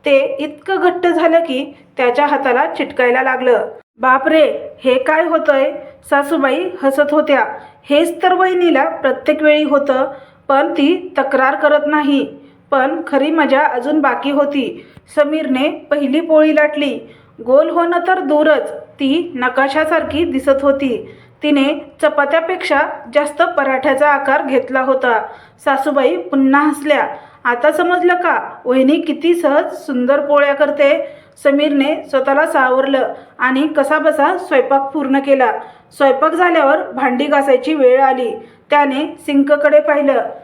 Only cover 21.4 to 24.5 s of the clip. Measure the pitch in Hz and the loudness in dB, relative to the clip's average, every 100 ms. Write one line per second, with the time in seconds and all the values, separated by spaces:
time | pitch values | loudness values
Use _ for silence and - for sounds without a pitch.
21.4 | 294 285 269 302 - - 302 294 277 330 | 0 2 0 -2 -10 -2 0 0 0 0
22.4 | 330 359 - 285 311 - 240 285 294 285 | -2 -6 -2 0 -2 -6 -2 -2 -2 -2
23.4 | 339 320 269 262 294 269 294 277 269 285 | -2 0 -2 -2 0 2 2 2 0 -2
24.4 | 285 | 0